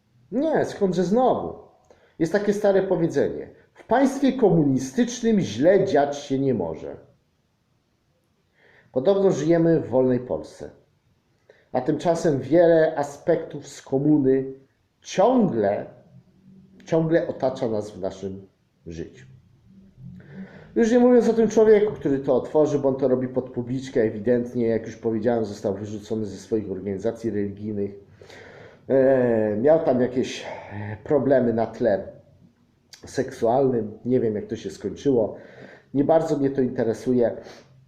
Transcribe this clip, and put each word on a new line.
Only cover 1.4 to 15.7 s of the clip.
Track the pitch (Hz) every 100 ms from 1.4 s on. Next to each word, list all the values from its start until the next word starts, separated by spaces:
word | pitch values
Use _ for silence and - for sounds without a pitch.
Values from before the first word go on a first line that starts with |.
| 85 - - _ _ _ _ -
Jest | 165
takie | 202 208
stare | 202 202 190
powiedzenie: | 190 175 165 135 101 73 65 - _
„W | - -
państwie | 233 277 - 269
komunistycznym | - 208 165 143 131 - - 240 - 226 214
źle | 117 104 160 196 185
dziać | 143 143 143
się | - 135
nie | 135
może”. | 113 82 76 71 - - _ _ _ _ _ _ _ _ _ _ _ _ _ _ _ _ _ _
Podobno | 135 131 196 190
żyjemy | 139 156 170 165 160
w | -
wolnej | 131 127 123
Polsce. | 123 78 - - 73 - _ _ _ _ _ _ _ _ _
A | 123
tymczasem | 123 147 180 165 170 135
wiele | 120 165 170 165 156 147
aspektów | 139 - - 160 - 147 -
z | -
komuny | - 135 151 151 131 135 135 - _ _ _ _
ciągle, | - - 214 262 190 117 101